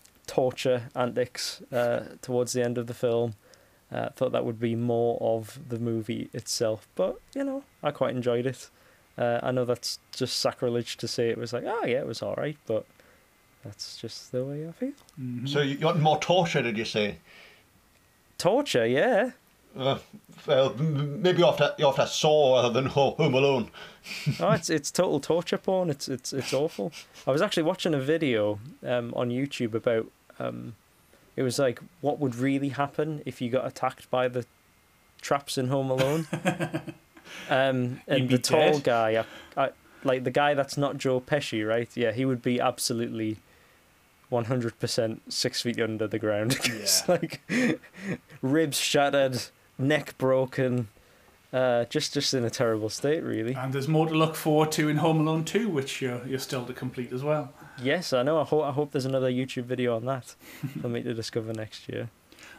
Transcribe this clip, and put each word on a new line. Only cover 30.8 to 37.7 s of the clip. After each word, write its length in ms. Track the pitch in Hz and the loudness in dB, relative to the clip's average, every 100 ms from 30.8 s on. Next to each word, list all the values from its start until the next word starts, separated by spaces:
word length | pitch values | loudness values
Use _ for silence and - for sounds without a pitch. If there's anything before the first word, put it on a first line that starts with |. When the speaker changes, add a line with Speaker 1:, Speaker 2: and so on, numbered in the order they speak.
| _ _ _ _ _ - | _ _ _ _ _ -4
Speaker 1:
it 80 | |
was 160 | 131 117 | -2 0
like, 220 | 135 117 - _ | 0 -2 -8 _
what 200 | 139 143 | -4 0
would 160 | 139 120 | -2 0
really 340 | 135 139 139 | 0 0 -2
happen 520 | 127 143 - 151 151 143 | -2 -2 -2 -4 -4 -8
if 160 | - | -6
you 80 | 123 | -2
got 160 | 123 117 | 0 -2
attacked 440 | - 127 - - | -4 -4 -4 -4
by 200 | 127 127 | 0 0
the 160 | 123 117 _ _ _ _ _ _ _ | -2 -8 _ _ _ _ _ _ _
traps 360 | - 143 - - | -2 -2 -2 -4
in 100 | 127 | 0
Home 220 | 139 135 | 0 0
Alone. 380 | 131 131 156 160 | 2 2 0 -2
Speaker 2:
<laughs> 640 | 165 185 180 160 156 - - _ - - - - | -4 -2 -2 -4 -6 -10 -14 _ -20 -18 -14 -2
Speaker 1:
Um, 520 | 135 135 | 2 2